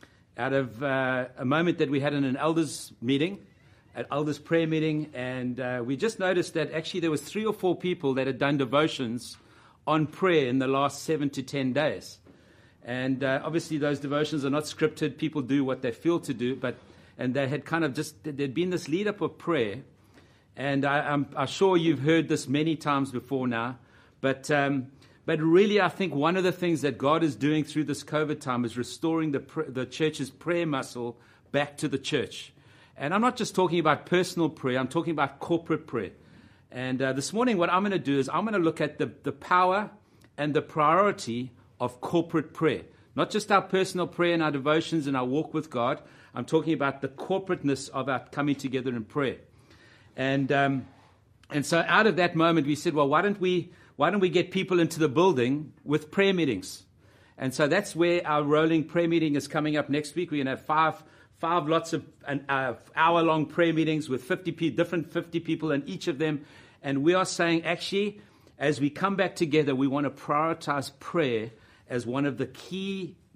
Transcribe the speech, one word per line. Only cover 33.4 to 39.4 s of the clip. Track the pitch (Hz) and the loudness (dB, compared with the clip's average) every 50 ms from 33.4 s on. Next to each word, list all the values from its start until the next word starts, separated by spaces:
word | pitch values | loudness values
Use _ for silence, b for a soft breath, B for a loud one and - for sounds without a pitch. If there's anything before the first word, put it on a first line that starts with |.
| 202 - - | -4 -2 2
talking | 185 185 165 170 175 | 2 2 4 2 2
about | 156 156 143 - - | 4 4 2 2 0
personal | - 180 180 175 180 - 170 165 | 2 2 2 2 0 0 0 0
prayer, | 151 - - - 127 123 | 0 -2 -4 -2 -2 0
I'm | 131 131 | 0 -2
talking | 127 - 165 156 170 | -2 -2 -2 -2 -2
about | 160 151 143 135 - - | 0 0 -2 -2 -2 -6
corporate | - - 170 165 165 - 160 151 - | -4 -2 -2 -2 0 -2 -4 -4 -4
prayer. | - 139 113 95 82 - B B B B B B B B B B B | -6 -6 -6 -6 -6 -10 B B B B B B B B B B B
And, | - 123 127 127 131 123 | -10 -8 -4 -4 -2 -2
uh, | 135 135 131 | 0 -2 -2
this | 139 - - 175 | -2 -4 -2 -2
morning | 220 254 254 220 | 0 2 2 2
what | 170 170 165 175 | 2 2 2 2
I'm | 185 | 2
gonna | 202 208 190 | 2 2 0
do | 165 123 139 139 139 | 0 0 2 2 2
is | 127 139 | 2 0
I'm | 151 165 214 | -2 -2 -2
gonna | 226 214 185 | 0 0 2
look | 165 160 160 - | 2 2 2 0
at | 156 143 - - | -2 -2 -2 -4
the, | - 117 - - - | -4 -4 -6 -6 -8
the | 139 | -8
power | - - | -8 -6